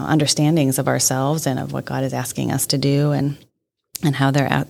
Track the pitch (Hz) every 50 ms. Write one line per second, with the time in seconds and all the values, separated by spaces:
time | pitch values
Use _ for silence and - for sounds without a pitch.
0 | 139 - 156 156 151 - - - 147 151 165 165 139 135 131 - 127 131 127 131
1 | - - 131 131 135 139 156 160 - 139 127 135 139 143 139 135 139 - 131 131
2 | 135 131 127 127 127 - - 143 131 117 - 131 - - 143 139 135 139 139 143
3 | 147 147 143 135 135 147 143 - - _ _ _ _ _ _ _ _ _ - -
4 | - 147 135 131 139 139 135 143 135 - - 139 -